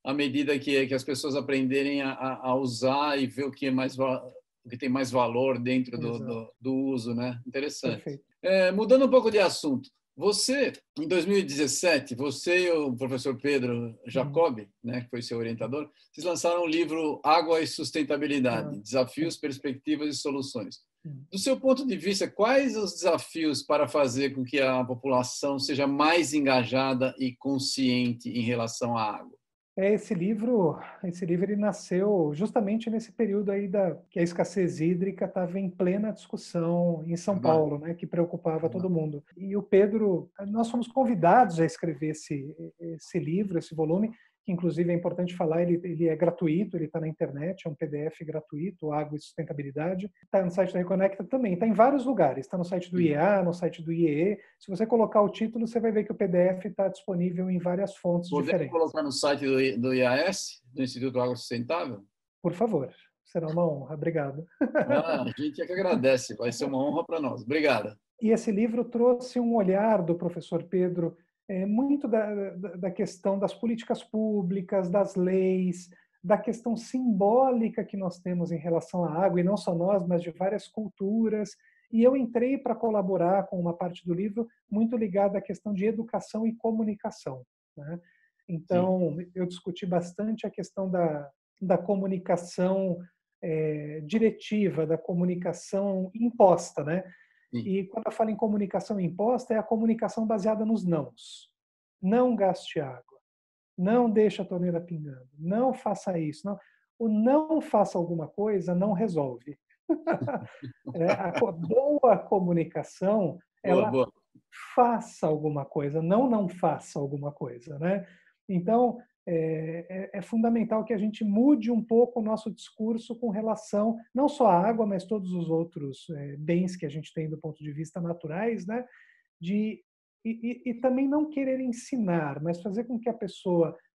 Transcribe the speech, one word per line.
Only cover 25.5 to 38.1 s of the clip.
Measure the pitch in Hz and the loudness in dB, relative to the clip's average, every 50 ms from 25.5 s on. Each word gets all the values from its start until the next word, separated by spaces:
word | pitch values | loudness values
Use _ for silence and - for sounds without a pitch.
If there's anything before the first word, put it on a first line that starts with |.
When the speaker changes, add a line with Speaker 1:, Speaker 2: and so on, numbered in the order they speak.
| 139 135 | -2 -2
Speaker 1:
seja | 135 - 147 135 139 | -2 -2 0 0 0
mais | 139 139 139 147 156 170 175 156 131 147 | 2 2 4 4 4 4 4 2 2 0
engajada | 151 139 135 131 127 120 113 127 131 135 135 131 123 131 127 - - | 2 2 4 4 4 4 2 2 0 2 2 0 0 0 -2 -2 -2
e | 131 127 120 | -4 -4 -4
consciente | - - 135 139 131 139 - - - 135 127 123 123 123 120 120 120 - 120 | -4 -4 -4 -2 -2 -2 -2 -2 0 2 2 2 2 2 0 -2 -4 -6 -6
em | 113 120 113 | -4 -2 0
relação | 117 123 117 113 113 - - 123 120 117 113 | 0 0 0 -2 -4 -4 -4 -4 -2 0 0
à | 110 | -2
água? | 107 101 - - - - - _ _ _ _ _ _ _ 202 | -2 -4 -6 -10 -16 -20 -20 _ _ _ _ _ _ _ 0
Speaker 2:
É, | 190 202 214 | 2 2 2
esse | 202 - - 220 | 2 0 -2 -4
livro, | 170 175 202 226 202 220 240 247 214 180 151 127 - - - - - - | -2 0 -2 -2 -2 0 2 2 4 4 2 2 -2 -8 -16 -14 -10 -8
esse | 180 175 - 196 | -8 -8 -4 -2
livro | 165 175 175 196 | -2 0 0 0
ele | 196 208 | 0 0
nasceu | 202 208 208 185 - - - 180 180 196 208 208 185 160 147 147 | 0 0 -2 -2 -4 -4 -4 0 0 2 2 2 2 2 0 0
justamente | 147 202 214 - 254 208 190 214 226 - 233 | -2 -2 -2 0 0 0 0 0 -2 -2 -2
nesse | 220 226 220 - - | -4 -4 -6 -6 -4
período | - 233 196 196 208 208 196 | -2 -2 0 0 0 0 0
aí | 196 196 202 | -2 -2 -2
da, | 190 185 208 196 175 147 - - _ | 0 0 0 2 0 0 -4 -10 _
que | - 180 | -2 0
a | 170 | 0
escassez | 170 175 - 175 165 - 202 180 160 139 135 | 0 0 0 -2 -2 0 0 0 0 0 0
hídrica | 156 170 185 170 190 196 185 - 202 | 2 2 2 2 0 -2 -2 -4 -4
tava | 180 - 190 185 170 175 196 | -4 -2 -2 -2 -2 -2 -4
em | 196 180 | -4 -4
plena | 180 - 190 180 185 208 214 220 202 | -2 0 0 2 2 2 0 -2 -4
discussão | - - - - 214 - - - 170 165 170 175 175 175 175 165 156 156 | -6 -10 -12 -12 -12 -10 -6 -4 -2 0 2 2 2 2 2 0 0 -2
em | 170 170 | -4 -4
São | 170 - 208 202 | -2 -2 -2 -2
Speaker 1:
Verdade. | - - 160 160 | 2 4 6 6
Speaker 2:
Paulo, | 160 156 147 147 143 | 6 6 4 0 -2
né, | 151 165 170 | -4 -6 -8
que | 175 - | -8 -8
preocupava | 151 | -4